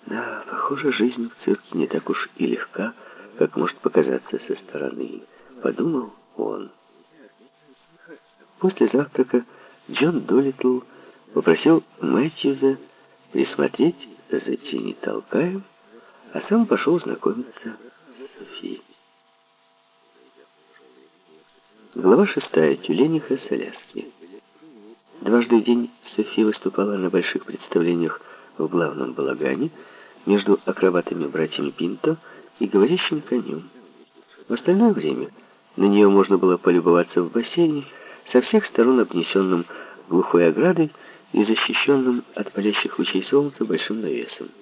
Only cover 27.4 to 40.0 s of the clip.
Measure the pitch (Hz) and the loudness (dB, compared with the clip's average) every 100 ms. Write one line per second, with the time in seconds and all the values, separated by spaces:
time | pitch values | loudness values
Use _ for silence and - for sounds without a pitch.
27.4 | - - - - 85 87 82 - - - | -8 -16 -2 0 2 0 -2 -6 -16 -20
28.4 | - - 80 87 80 65 65 64 69 65 | -20 -8 -2 -2 -2 -4 -8 -4 -6 -2
29.4 | 76 69 151 - - - - - - 101 | -4 -2 -4 -8 -20 -20 -20 -14 0 0
30.4 | 98 98 - 95 92 87 - 85 73 73 | 2 0 0 0 2 2 -2 -6 -6 -4
31.4 | 78 - 73 67 85 104 139 165 - - | -4 -4 -8 -4 -6 -2 -4 -4 -8 -20
32.4 | - _ 110 101 110 180 - 156 - 127 | -20 _ 0 4 4 2 -2 -6 -4 -6
33.4 | 104 - 175 - - _ - _ _ _ | -4 -10 -12 -20 -20 _ -20 _ _ _
34.4 | - 117 - 190 233 170 78 64 - - | -8 -4 0 4 4 2 -2 -4 -8 -12
35.4 | _ _ _ - 98 101 101 98 95 98 | _ _ _ 0 4 6 8 6 6 4
36.4 | 92 90 - 87 85 87 87 - 87 117 | 4 4 4 4 6 4 4 0 0 -2
37.4 | 117 - 170 147 143 - - - - 127 | -4 0 0 0 -8 -18 -20 -20 0 0
38.4 | - 214 - - 117 127 95 87 80 98 | 4 0 0 2 4 4 2 0 0 0
39.4 | 95 90 87 - - - | 2 0 -2 -12 -18 -20